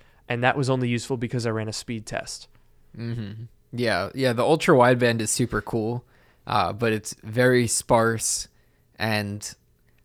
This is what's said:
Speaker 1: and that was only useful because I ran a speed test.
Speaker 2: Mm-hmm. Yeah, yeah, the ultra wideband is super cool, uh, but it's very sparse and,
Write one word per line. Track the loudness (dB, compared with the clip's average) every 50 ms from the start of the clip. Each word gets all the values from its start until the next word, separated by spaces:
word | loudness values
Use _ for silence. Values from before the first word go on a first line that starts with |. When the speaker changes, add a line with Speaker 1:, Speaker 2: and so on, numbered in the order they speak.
| -20 _ _ _ _ -6
Speaker 1:
and | -4 0
that | 2 2 2
was | 2 0 0
only | 0 0 0 0
useful | -2 -2 -2 -4 -6
because | -4 -4 -4 -4 -2 -2
I | -2
ran | -2 -4 -4 -6
a |
speed | -8 -10 -8 -8 -8 -8 -8
test. | -8 -8 -8 -8 -8 -12 -16 -16 _ _ _ _ _ _ _ _ _ -14
Speaker 2:
Mm-hmm. | -10 -8 -8 -8 -8 -8 -10 -12 -14 -16 -18 _ _ _ -10
Yeah, | -6 -2 0 0 0 0 -2 -4 -4
yeah, | 0 0 0
the | 2 2 4
ultra | 2 2 2 4 4 6
wideband | 8 8 6 6 6 4 2 2 0
is | -2 -2
super | 0 -2 -2 0 -2 -4
cool, | -4 -2 -4 -2 -2 -2 -4 -6 -10 _ _ _ _ _ _ _ -6
uh, | -2 0 0 0 0
but | -2 -2 0 0
it's | 0 -2 -4 -8 -14 _
very | -12 -6 0 2 4 6 6 4 2
sparse | 2 -2 -4 0 2 4 4 4 2 0 -2 -4 -4 -4 -4 -8 -12 _ _ _ _ _ _ _ _ _ -4
and, | -2 -2 0 -2 -2 -4 -6 -8 -10 -14 -18 _ _ _ _ _ _ _ _ _